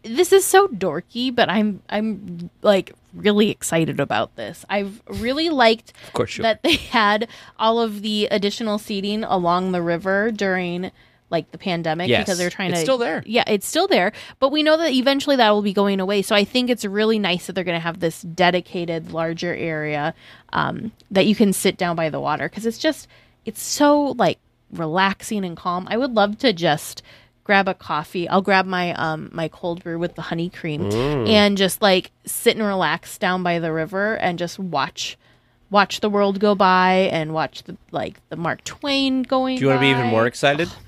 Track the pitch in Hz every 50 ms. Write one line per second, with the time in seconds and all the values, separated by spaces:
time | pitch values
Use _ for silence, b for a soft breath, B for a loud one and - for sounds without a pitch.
0 | - 220 226 285 359 - 381 392 359 - - 381 403 381 269 180 190 180 143 165
1 | - _ - 233 247 262 240 240 208 156 175 214 208 214 190 - _ - - 208
2 | 214 220 208 - 208 185 175 170 170 170 _ _ - 208 202 190 - - - _
3 | _ _ - 170 165 208 208 208 220 208 - _ - - 165 165 165 143 143 -
4 | 143 - - 104 113 - _ - 113 101 - - - - 196 208 202 196 196 226
5 | _ - 202 196 214 240 269 302 320 339 320 262 240 226 226 226 _ - B B
6 | B B B - - - - - 220 226 214 220 - 320 320 247 - - - 233
7 | 214 202 208 214 233 B B B B B B - 220 220 226 233 233 226 208 208
8 | 196 220 214 214 208 - - 208 190 202 202 - 240 214 208 208 - - 214 196
9 | 190 208 208 214 220 - - 185 175 170 175 180 185 185 180 175 170 170 170 165
10 | 190 190 190 196 208 233 226 208 202 196 185 185 180 175 175 175 185 180 b b
11 | b b b b b _ 170 165 151 _ - 165 - 196 175 170 170 165 156 165
12 | 175 127 117 - - 208 185 170 180 180 - - 196 175 180 170 160 262 262 240
13 | 233 285 320 233 - - 220 233 - - 214 202 - - - 311 370 392 339 208
14 | 175 202 B B B B B B 262 277 269 302 302 311 311 320 339 311 254 254
15 | 233 277 277 277 - 294 277 254 233 214 208 208 202 208 190 202 202 202 196 190
16 | 190 185 208 202 185 - 226 208 202 - - 254 247 240 247 226 - 202 190 208
17 | 220 220 226 214 202 175 180 175 - - 180 185 175 180 170 165 165 170 165 180
18 | 175 165 - - - 175 165 - 180 180 180 180 170 - - 185 170 165 165 165
19 | 165 175 160 160 165 165 165 170 175 175 165 - 135 165 160 156 151 151 151 147
20 | 147 160 B B B B B B B B - - 147 - - 170 - 226 - _
21 | _ _ 196 190 170 202 208 - 233 202 185 - - 196 - - 185 175 170 165
22 | 165 156 143 139 139 143 151 143 139 151 - 202 214 233 226 - - 320 302 -
23 | - b b b b b b b _ 226 - - - - - - 294 294 294 294
24 | 294 269 254 247 208 165 - _ _ _ _ _ _ _ - 175 165 156 156 185
25 | 190 196 196 _ - - 220 208 190 180 165 - - 180 175 180 185 - 202 226
26 | 269 277 240 220 202 202 208 - - 254 196 165 170 165 147 156 - - - -
27 | b b b b b b b _ _ - 202 196 190 190 185 _ - - 165 147
28 | 160 - - 185 175 - - 196 190 202 196 190 185 185 185 180 180 175 - -
29 | - 160 156 156 147 - - 170 165 156 - - - 175 170 175 - 175 165 165
30 | 175 170 - - 165 - 170 165 170 180 - - - 170 151 147 170 101 104 113
31 | 127 143 151 139 113 208 220 208 208 202 202 190 196 180 - - 220 202 185 185
32 | - - _ _ _ - - - - 240 - 202 220 202 196 190 170 147 156 170
33 | - - - - 208 180 180 185 180 180 175 170 165 165 156 160 160 202 196 190
34 | 202 214 220 - - 180 175 165 175 165 - - 190 180 160 139 135 - - -
35 | - - - b b b b b b b b b _ _ 190 208 196 - - -
36 | - 214 202 202 202 196 196 196 208 208 208 196 202 185 185 185 185 185 185 185
37 | 190 - - 165 156 156 160 156 147 135 - - - - 185 - _ _ - 147
38 | 95 85 - - _ _ - 160 170 160 123 - _ - - - - 285 277 269
39 | 269 269 262 262 254 - 269 262 262 262 262 254 131 135 135 131 139 139 135 127
40 | 123 117 113 110 113 123 - - - 139 143 151 170 180 - - -